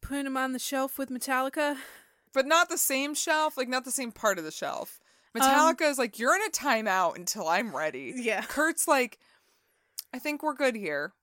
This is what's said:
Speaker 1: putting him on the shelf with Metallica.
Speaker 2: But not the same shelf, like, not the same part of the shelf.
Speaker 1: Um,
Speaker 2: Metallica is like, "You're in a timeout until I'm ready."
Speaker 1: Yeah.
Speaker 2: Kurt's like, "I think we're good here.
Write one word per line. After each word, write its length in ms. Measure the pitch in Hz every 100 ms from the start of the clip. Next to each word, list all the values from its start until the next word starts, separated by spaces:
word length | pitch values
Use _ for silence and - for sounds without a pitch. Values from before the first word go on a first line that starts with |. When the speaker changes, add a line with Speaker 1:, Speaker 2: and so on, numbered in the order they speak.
Speaker 1:
putting 240 | - 277 277
him 100 | 262
on 140 | 262
the 80 | 254
shelf 380 | - 269 269 -
with 120 | 269
Metallica. 680 | 254 269 254 269 311 294 269 - - _ _ _
Speaker 2:
But 120 | 262 269
not 220 | 330 339
the 80 | 311
same 360 | - 269 285 294
shelf, 400 | - 311 311 262
like, 120 | 254
not 160 | 254 254
the 60 |
same 200 | 269 240
part 260 | - 220 185
of 60 |
the 80 | 156
shelf. 480 | - - - - - _ _ _ 226
Speaker 1:
Um, 60 |
Speaker 2:
Metallica 480 | 269 269 320 - 311
is 80 | 262
like, 220 | 240 208
"You're 160 | 240 370
in 60 |
a 80 | 415
timeout 640 | - 277 226 220 185 175 -
until 320 | 175 214 156
I'm 260 | 175 233 135
ready." 380 | 156 131 135 254
Speaker 1:
Yeah. 240 | 233 208
Speaker 2:
Kurt's 460 | 214 269 311 - -
like, 300 | 277 247 - _ _ _ _ _ _ _ - -
"I 60 | 254
think 240 | 302 294
we're 100 | 311 277
good 200 | 269 220
here. 380 | 180 147 151 _